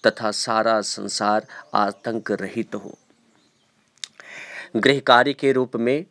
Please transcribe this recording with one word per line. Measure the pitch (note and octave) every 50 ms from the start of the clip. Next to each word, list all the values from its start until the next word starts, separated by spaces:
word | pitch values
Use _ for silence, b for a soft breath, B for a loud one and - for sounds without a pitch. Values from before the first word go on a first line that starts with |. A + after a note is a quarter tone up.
| -
तथा | A#2 - - A2+ G#2+
सारा | G#2 - - B2 A2+ A2 A2 A2+ A2 G#2+
संसार | G2 - - G#2 G2+ G2+ - - G#2 G#2 G#2+ G#2+ - B B B B B -
आतंक | G#2 G#2 G2+ G2+ - - B2 A2 A2 G#2 -
रहित | G#2 F#2+ G2 F#2+ - A2+ G#2 - -
हो। | G#2 F#2+ - - _ _ _ _ _ _ _ _ _ _ _ _ _ _ _ _ _ _ _ _ _ - - B B B B B B B B B B B B -
गृह | A2+ G#2 B2+ C#3 C3+
कार्य | - - B2 A#2+ B2+ C#3+
के | C3+ - C#3+ C#3
रूप | C3 B2+ B2+ B2 -
में | A2+ A#2 A#2+ C3+ D3+ F#3 _